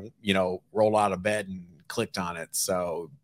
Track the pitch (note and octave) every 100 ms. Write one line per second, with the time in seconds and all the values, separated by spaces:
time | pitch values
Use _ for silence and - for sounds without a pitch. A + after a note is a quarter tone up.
0 | G#2 - G#2+ G2 F#2 F#2 - G#2 G#2+ G#2+
1 | G#2 F#2 G#2 G#2+ F#2+ F#2 F2 - - -
2 | A2 G2+ F2 E2+ D#2 - - F#2 F2 E2
3 | E2 -